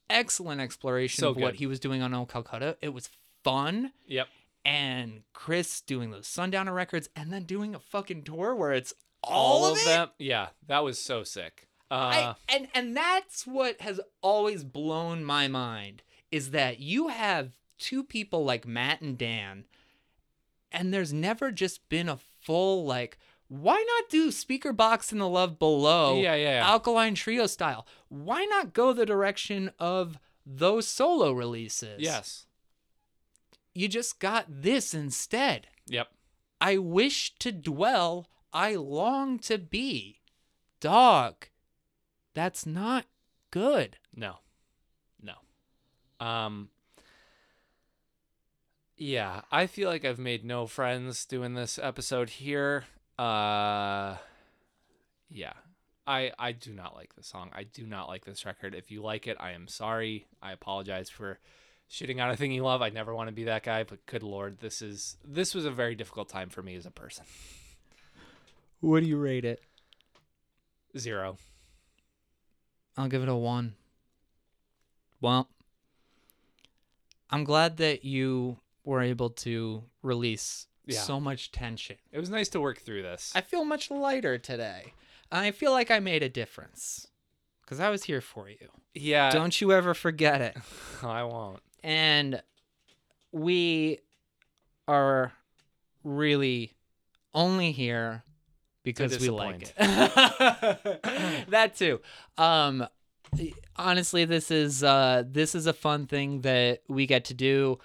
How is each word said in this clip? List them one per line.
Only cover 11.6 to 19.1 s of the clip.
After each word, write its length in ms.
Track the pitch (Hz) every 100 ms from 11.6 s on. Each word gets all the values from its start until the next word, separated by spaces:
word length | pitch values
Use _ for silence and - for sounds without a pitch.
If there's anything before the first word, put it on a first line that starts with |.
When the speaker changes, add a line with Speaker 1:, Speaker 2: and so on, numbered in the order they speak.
| _ _ -
Speaker 2:
Uh, 40 |
Speaker 1:
I, 400 | 131 131 320 120 - -
and, 200 | 277 262
and 220 | 254 247 247
that's 500 | 339 381 370 - -
what 340 | 262 254 -
has 200 | 214 190 - _
always 420 | 190 208 214 196
blown 600 | 135 139 156 160 170 170
my 220 | 147 143 139
mind, 540 | 131 120 113 101 101 - _ -
is 180 | 156 135
that 300 | 147 131 120
you 280 | 143 226 320
have 440 | 233 214 175 131 - _ -
two 240 | - 262
people 420 | 269 220 208 170
like 220 | 143 120 123
Matt 340 | 117 131 165
and 160 | 151